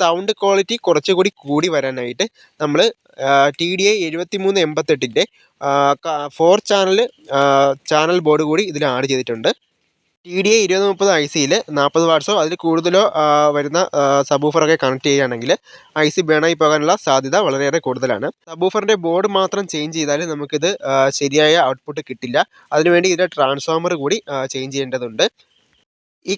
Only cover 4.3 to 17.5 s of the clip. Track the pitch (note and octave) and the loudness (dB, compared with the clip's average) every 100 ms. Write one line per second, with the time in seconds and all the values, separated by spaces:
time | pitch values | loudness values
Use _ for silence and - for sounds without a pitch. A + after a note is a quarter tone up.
4.3 | G3+ F#3+ G3 D#3 D#3 D#3 C#3 B2+ C3+ G3+ | -4 0 0 0 -2 -2 -2 -2 -2 -2
5.3 | _ _ - C#3+ C#3+ C#3+ C#3 E3 D3 D3 | _ _ -8 -2 2 2 0 -4 -6 -6
6.3 | - E3+ G3+ - G3+ F#3+ G3+ C4 - - | 0 4 4 2 0 2 0 -2 -6 -4
7.3 | C#3 C#3 C#3 C#3 C#3 - D3+ D#3+ F3+ D3+ | 0 4 4 2 0 0 0 2 0 2
8.3 | D3+ D3+ D#3+ G3+ C#3+ C#3+ B2+ C3+ C3 B2 | 2 2 -2 -2 -2 -2 -2 -2 -4 -4
9.3 | A2+ D#3+ - _ _ _ _ _ _ F3+ | -4 -2 -4 _ _ _ _ _ _ -8
10.3 | F#3 G3+ A3+ F#3+ F#3+ G3+ F#3 G3 E3 C#3+ | -2 2 2 2 0 0 0 2 2 0
11.3 | D#3+ C#3 G#3+ - D3 C#3+ E3 E3 D#3 F3+ | -2 0 0 0 0 2 2 2 2 2
12.3 | G3+ D#3 F3+ E3 E3 E3+ F#3 G#3 D#3 D3+ | 0 0 -2 0 0 2 2 2 2 2
13.3 | D3 D3+ D3 C#3+ E3 F#3 D3 C#3 C#3 C#3 | 4 2 0 0 -2 0 0 2 2 2
14.3 | C#3+ D3+ D#3+ D#3 D#3+ C3 C3 D3 C#3 C3 | 0 0 2 2 2 0 -2 0 0 0
15.3 | A#2 B2 - _ - _ D#3 D3+ F#3 D#3+ | -2 -2 -2 _ -20 _ 0 0 0 0
16.3 | D3+ E3 E3 D3+ D3+ D3+ G#3 D3+ C3+ C3 | 2 2 2 2 2 2 0 2 0 2
17.3 | F3+ E3+ | 0 0